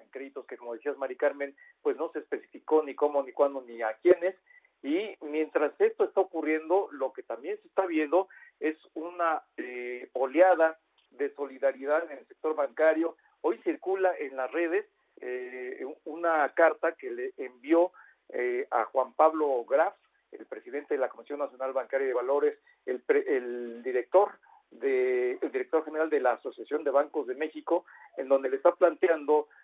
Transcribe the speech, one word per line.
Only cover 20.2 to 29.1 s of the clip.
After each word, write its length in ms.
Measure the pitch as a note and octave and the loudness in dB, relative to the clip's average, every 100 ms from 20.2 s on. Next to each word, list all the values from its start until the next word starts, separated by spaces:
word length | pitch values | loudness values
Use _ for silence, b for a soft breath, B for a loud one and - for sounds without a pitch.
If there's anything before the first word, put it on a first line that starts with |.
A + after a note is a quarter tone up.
| _ | _
el 140 | - A2 | -20 -14
presidente 480 | - B2 C#3+ C#3 | -16 -12 -10 -4
de 60 | C#3+ | -2
la 80 | B2 | -4
Comisión 300 | A#2 A2+ C#3+ | -6 -12 -8
Nacional 340 | C#3 B2+ C3+ | -8 -6 -6
Bancaria 320 | C3 A#2+ C3+ C3+ | -4 -4 -2 -2
de 80 | |
Valores, 420 | B2 B2 C#3+ D3 - b b - | -2 0 0 0 -2 b b -8
el 140 | B2+ | -6
pre-, 360 | - C#3 C3+ C3+ | 4 4 4 0
el 460 | B2 B2 A#2+ A#2 | 0 -6 -8 -8
director 560 | B2+ B2 - F#3 G3+ - _ b _ | -2 0 4 6 6 2 _ b _
de, 600 | - C#3 C3 B2+ B2 B2 | -6 0 2 2 2 0
el 200 | B2+ A#2 | 0 -2
director 320 | B2+ B2+ D#3+ | -4 -2 -2
general 240 | D3+ D#3 D#3+ | -2 -2 0
de 120 | D3+ | 2
la 120 | B2+ | 2
Asociación 520 | A2+ C3 - A2+ D3 | 0 -4 -12 -6 -4
de 60 | D3 | 0
Bancos 360 | C3+ D3 D#3 A#2+ | 0 0 -2 -6
de 80 | |
México, 500 | C3 D#3 D3+ - E3+ - B B - | -6 -8 -8 -2 -2 -2 B B -8
en 120 | C3+ | 2
donde 200 | C3+ C3+ | 2 2
le 80 | C3+ | 0
está 160 | F3 F3 | 2 4
planteando 720 | F3 D#3 F#3 | 4 4 2